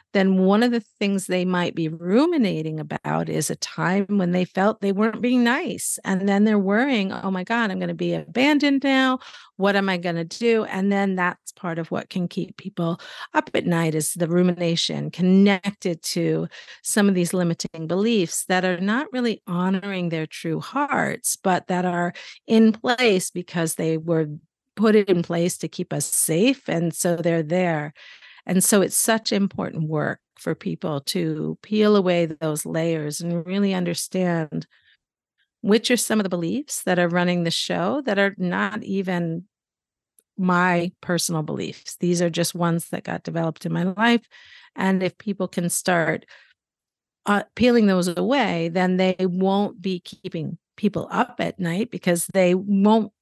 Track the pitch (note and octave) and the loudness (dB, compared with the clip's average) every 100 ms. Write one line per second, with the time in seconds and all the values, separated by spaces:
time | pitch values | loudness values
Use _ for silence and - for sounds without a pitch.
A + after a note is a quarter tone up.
0 | _ G3+ F#3+ F#3 F#3 G#3 B3 A#3 - - | _ 2 4 4 4 4 4 0 -4 -4
1 | G3+ G3 - F#3 F3+ F3+ F3 - D#3+ E3 | -2 -2 -2 -2 0 0 -2 -2 -4 -4
2 | F3 A3 E4 E4 G3+ D#3+ D#3 D#3 D3+ D#3 | 0 2 4 2 0 0 -4 -6 -6 -6
3 | D3+ D#3 D#3+ D#3 - - - - D#3+ G3 | -2 -2 -2 -2 -4 -6 -8 -4 0 2
4 | F#3+ G3+ F3 F3+ F3 G3 G3+ - G3 F#3+ | 2 2 2 0 0 2 0 2 -2 0
5 | A3 G#3 A#3+ B3 A#3 C#4 D4 - - - | 0 0 0 2 2 2 -2 -6 -6 -6
6 | - F#3+ G3 G3 G#3+ G#3 F#3+ G#3 C#4+ A#3 | -2 0 2 4 4 4 2 2 2 0
7 | F#3+ - G3 F#3 F3+ A#3 G#3+ F#3 F3 E3 | -2 -4 -4 -4 -2 -2 -2 -2 -4 -4
8 | F3 E3+ D#3 A3+ C#4 D4 C#4+ C#4 C#4 C4 | -2 -4 -4 0 2 4 4 2 2 2
9 | C4 C4 - - - - G3 G3 G3 F3+ | 2 0 -6 -20 -16 -2 2 2 0 -2
10 | F3 E3 E3+ - A#3 A3+ - F#3+ G3 G3+ | -2 -4 -6 -2 2 2 0 -2 0 2
11 | G3 F#3 F3+ - - - F3 E3 D#3+ - | 0 0 -2 -2 -12 -10 -6 -6 -6 -6
12 | - F#3+ F3 - - - F#3+ - E3 F3 | -6 -6 -4 -4 -8 -10 -10 -4 -4 -4
13 | - - - D#4 D#4 - - E3+ E3 D#3 | -8 -16 -4 -2 0 -2 0 0 0 0
14 | D3+ E3+ E3 F3+ F3+ F3 E3+ E3+ - D3 | -2 -2 0 2 2 2 0 0 -2 -4
15 | D3 - F3+ F#3+ G3+ F#3+ G3+ G3+ F#3 D#3+ | -6 0 4 6 6 4 -2 -6 -6 -6
16 | - F3 E3 D#3+ E3 - - - - G#3+ | -6 -2 0 0 -4 -10 -20 -12 -4 2
17 | G3+ F3+ E3+ F#3 F3 E3 - D#3+ D#3+ F3+ | 4 4 2 0 0 -2 -6 -8 -4 0
18 | A3 A3 E3 - - F#3 F#3 F3 G3 A#3+ | 2 2 0 -4 -2 0 0 0 0 -2
19 | D#4+ B3+ A#3+ - - F3 F#3 F#3+ G3+ F#3 | -2 -2 -2 -4 -4 -2 0 0 -2 -4
20 | F3 E3 D#3 - E3 D#3 - C4+ C#4+ C#4+ | -2 -4 -6 -8 -6 -6 -4 -4 -2 0
21 | - - - - G3 F3+ - F3+ F3+ F3 | -2 -4 -6 -2 0 0 0 -2 -2 -2
22 | F3 - - - - A3+ A3 A3 B3+ A#3+ | -4 -6 -16 -12 2 4 6 4 -2 2
23 | A#3+ F#3 - F3+ F3+ F3 D#3+ - D#3+ D#3+ | 2 2 0 -8 -6 -2 -2 -2 -2 -2
24 | E3 D#3+ D3+ D3+ _ _ _ - A3 G#3+ | 0 0 -2 -6 _ _ _ 0 4 6
25 | G3 F3 E3+ E3+ F3 - D#3+ - F3 D3 | 4 2 0 0 0 -2 -8 -8 -6 -4
26 | - - - D#3+ B3 C4 - E3 E3+ - | -2 -2 0 2 2 2 -2 -2 -2 0
27 | F3+ E3+ E3+ E3 D#3 F3+ F3+ D#3 D3 - | -2 0 0 0 0 0 0 -2 -4 -12
28 | - - - - - F3+ - G#3 F3+ - | -20 -20 -20 -12 -2 0 4 4 4 0
29 | - A3 - G3+ G3 - - D#3+ D#3 D#3 | 0 0 0 0 0 -2 -6 -4 -4 -2
30 | C#3+ - _ - E3+ D#3+ F#3+ E3 E3 C#3+ | -2 -4 _ -10 -8 -6 -6 -6 -6 -6
31 | - F#3 D#3+ D#3 D3+ E3 - G#3+ G#3 G#3 | -4 -4 -2 -4 -6 -8 -4 2 4 4
32 | F3+ F3 E3 - D#3 D3+ E3 E3 E3 D#3+ | 4 2 0 -2 -4 -4 -4 -2 -2 -2
33 | D3 D3 E3+ E3+ E3+ G3 G3+ F#3 F3 E3 | -4 -6 -4 -4 -2 0 0 0 -2 -4
34 | - F#3 F3+ E3+ D#3 E3 - _ _ _ | -4 -2 0 0 -2 -6 -10 _ _ _
35 | _ _ _ _ _ _ G3 A#3 - A#3+ | _ _ _ _ _ _ 2 2 2 0
36 | - A3 F#3+ F3+ E3 A#3 D4+ - F#3+ F3+ | 2 0 0 -2 -2 -4 -6 -6 0 2
37 | F3 F3 F3 F3 E3+ - - F3 F#3 C#4 | 2 2 2 0 0 -2 -2 -2 -2 -2
38 | C4 G3+ G3 G3 F3+ F#3 G3+ - - G3 | -2 0 0 0 -4 -2 -2 -4 -6 -4
39 | F#3 F3 E3+ E3 F#3 _ _ _ _ _ | -2 -2 -4 -6 -10 _ _ _ _ _
40 | _ _ _ - F3+ F3 F3+ F3 F3 - | _ _ _ -2 2 2 2 2 -2 -6
41 | - E3+ - D#3+ D#3 C#3+ - - - - | -4 -2 -2 -4 -4 -6 -6 -10 -18 -4
42 | F3+ F3 F3 E3+ E3+ E3+ E3+ E3+ - - | 0 2 0 0 -2 0 0 0 -4 -8
43 | - E3+ - E3 E3 - E3+ E3 F3+ F#3 | -6 -8 -6 -4 -4 -4 -6 -2 -2 0
44 | A#3 A#3 - - - - - - F#3+ F#3 | 2 2 -2 -20 -20 -20 -14 -4 0 0
45 | F#3 - G#3 F#3+ F#3 - E3+ - - E3+ | -2 -4 -8 -6 -6 -4 -2 -2 0 2
46 | D#3 - - - _ _ _ _ _ _ | 2 -2 -6 -20 _ _ _ _ _ _
47 | _ _ G#3 G3+ - - A#3+ A#3+ G#3 F#3 | _ _ 0 0 0 2 4 6 6 4
48 | F3+ E3+ F#3+ C#4 G3 E3+ E3 F3+ F3+ F#3 | 2 0 0 2 2 0 0 0 2 2
49 | F#3 F#3 F#3 F3+ F#3+ G3 G#3 G#3+ F#3+ F3+ | 2 2 -2 0 0 2 0 -4 -6 -6
50 | - - F3+ E3+ C#3+ E3 _ - G#3 E3 | -10 -16 -10 -8 -8 -10 _ -4 -2 -2
51 | - F#3 B3 - E3+ - F3 F3 A#3+ F3+ | -4 -4 -4 -4 -6 -4 -4 -4 -6 -4
52 | F#3 E3+ - F#3+ F3+ F#3 G3+ G3 G3+ A3 | 0 0 0 2 4 2 0 4 4 4
53 | G#3+ _ | 2 _